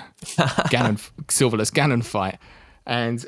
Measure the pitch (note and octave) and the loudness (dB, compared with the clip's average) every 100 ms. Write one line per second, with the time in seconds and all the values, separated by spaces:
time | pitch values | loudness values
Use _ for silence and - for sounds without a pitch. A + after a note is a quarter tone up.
0 | - - - - C3+ - - A#2 - G#2+ | -8 -16 -8 -2 0 0 0 2 2 0
1 | - - - - C3 A2 G#2+ - C#3+ A#2+ | -6 -12 -2 2 4 2 0 2 2 2
2 | A#2 G#2+ F#2+ F#2 - - - - - A#2+ | 0 -2 -2 -4 -14 -20 -20 -14 -4 -2
3 | A#2 A#2 | 0 -4